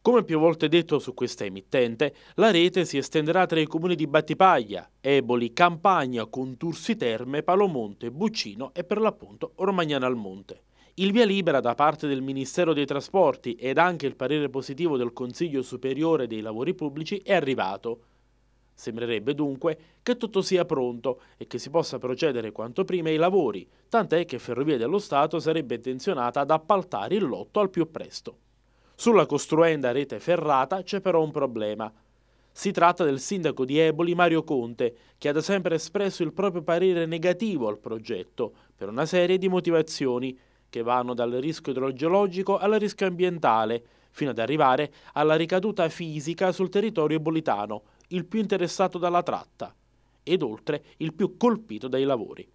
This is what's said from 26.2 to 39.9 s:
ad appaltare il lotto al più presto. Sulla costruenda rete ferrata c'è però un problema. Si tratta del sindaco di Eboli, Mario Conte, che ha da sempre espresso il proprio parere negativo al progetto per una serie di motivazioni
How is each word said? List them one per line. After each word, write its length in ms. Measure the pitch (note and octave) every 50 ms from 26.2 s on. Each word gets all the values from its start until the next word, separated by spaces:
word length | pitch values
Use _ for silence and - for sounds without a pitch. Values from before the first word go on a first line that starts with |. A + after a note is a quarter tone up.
| A#2+ A#2+ A#2+ C#3+
ad 140 | C#3+ C#3 D#3
appaltare 640 | D#3+ D#3 - G#3 G3 F3 - - G#2+ G2 A2+ E3+
il 80 | A3 G3+
lotto 340 | C#3+ G#2+ F2 G#2+ - _ G3+
al 120 | G#3 F#3+
più 200 | F#3+ E3+ E3 D#3+
presto. 480 | - - F#2 - - - _ - - _ _ _ _ _ _ _ _ _ _ _ _
Sulla 320 | _ - A#3 A#3 F#3+ D#3
costruenda 640 | - D3 C#3+ - - D#3+ D#3 E3 E3 D#3+ D3 C3+ B2
rete 300 | A#2+ C#3 C#3+ C#3 A#2+ G#2+
ferrata 640 | - - F3 E3+ D#3+ D#3 C#3+ C3 C3 - F#3+ F#3+ F3+
c'è 160 | - - G3
però 200 | F#3+ F#3+ E3+ E3 D#3+
un 80 | D#3 C3+
problema. 600 | D3 C#3 C3 A#2 A2+ G#2+ G#2 G#2+ G#2+ A2 G#2+ _ _ _ _ _ _ _ _ _ _ _ _ _
Si 180 | - - G3
tratta 320 | F#3 - E3+ E3+ F3 F3 F3+
del 160 | D3+ C#3 C3+
sindaco 460 | - - G3+ F#3+ E3 D3+ B2+ - C3
di 140 | B2+ C#3 D3+
Eboli, 360 | D#3+ D#3+ D#3+ D3+ E3+ F3 F3
Mario 300 | F3 F3+ F3 E3 D#3+ D3+
Conte, 500 | - D#3 C3 A#2 A#2 A#2+ - B2+ A#2 - _ _ _ _ _
che 100 | - C#3+
ha 40 | C#3+
da 100 | D#3 D3+
sempre 320 | - G3 G3 E3+ F3 E3
espresso 480 | D#3+ - - _ G3+ G3+ G3 F3+ - F#3
il 100 | D#3 -
proprio 300 | - G3 G3+ E3+ F3 D#3
parere 420 | - E3+ F3 F#3 F#3+ F3+ E3+ E3
negativo 600 | D#3+ E3 E3+ D#3+ F3+ F3+ F3+ A3+ A3 G3 D3 A#2
al 120 | G#2+ G#2 -
progetto 760 | _ C3 A2 A2 A2 - A#2 F2+ F#2 _ _ - A#2+ G#2 - _ _ _ _
per 140 | _ F#2+ G2
una 160 | G#2+ B2 D#3
serie 320 | D#3 F3+ F3+ F3 F3 F#3 F#3+
di 100 | F3+ F#3+
motivazioni 920 | F#3 F3+ E3+ E3+ E3+ D#3+ D#3 -